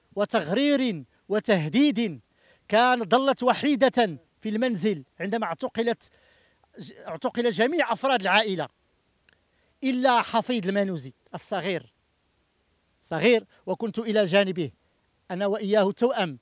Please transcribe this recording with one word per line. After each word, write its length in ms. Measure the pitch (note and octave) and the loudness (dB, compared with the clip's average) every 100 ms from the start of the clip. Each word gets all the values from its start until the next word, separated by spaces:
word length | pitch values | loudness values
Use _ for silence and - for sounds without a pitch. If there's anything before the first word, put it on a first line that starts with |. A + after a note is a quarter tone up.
| _ - | _ -4
وتغرير 880 | G3+ A3+ D3+ G#3 C#4+ C#4 B3+ E3+ B2+ _ _ | -2 0 0 0 2 2 0 -4 -10 _ _
وتهديد. 920 | G#3 - F#3+ D3+ G3+ D4 A3 A#3 C#3 _ _ _ _ _ | -4 0 0 2 2 2 2 -4 -6 _ _ _ _ _
كان 360 | G#3+ B3 B3 G3+ | 2 4 2 2
ظلت 340 | A#3+ C4+ B3+ | 2 2 0
وحيدة 760 | B3 G#3+ C#4+ C4+ C4 - A3 D3 _ _ | 0 0 0 2 2 4 0 -2 _ _
في 80 | G#3+ | -6
المنزل 560 | G#3+ B3+ G#3+ G#3 E3+ C3 _ | -2 -2 0 -2 -2 -8 _
عندما 260 | F#3 A3 G#3 | -6 -4 -4
اعتقلت، 640 | E3 C4 - A#3 A3+ - _ _ _ _ _ _ - D3 - - | -6 -6 -4 -2 -4 -8 _ _ _ _ _ _ -18 -18 -16 -12
اعتقل 440 | E3 B3 - A#3+ | -6 -6 -2 -2
جميع 420 | F3+ A#3+ E4 C4 | 2 0 2 -2
أفراد 280 | A3+ C4+ B3+ | 0 0 0
العائلة 480 | F#3 G3 A3 F#3 C#3 _ _ _ _ _ _ _ _ _ _ _ | 2 2 2 -4 -6 _ _ _ _ _ _ _ _ _ _ _
إلا 380 | C4 B3+ C4 A#3+ | -2 2 4 2
حفيظ 460 | - A#3 - B3 F3+ | 2 -2 -2 -4 -2
المنوزي 440 | G3 G3 E3+ C3 - _ | -2 -2 -4 -10 -18 _
الصغير، 580 | E3 - G3 E3 F3 A#2 _ _ _ _ _ _ _ _ _ _ _ | -14 -8 -6 -4 -6 -8 _ _ _ _ _ _ _ _ _ _ _
صغير، 440 | - E3 F#3+ A3+ G#3+ _ - | -8 2 4 4 0 _ -8
وكنت 320 | F#3+ A3+ G3+ | -6 -4 -6
إلى 260 | A3+ G#3+ | 0 0
جانبه، 460 | G3 G3 G3 F3+ D3 - _ _ _ _ _ | 4 2 2 -2 -6 -8 _ _ _ _ _
أنا 160 | F#3 G3+ | -4 -2
وإياه 440 | G#3 G3 G#3+ G3 | -2 0 2 2
توأم، 480 | - A#3+ B3+ F3+ B2+ | 2 0 0 -4 -6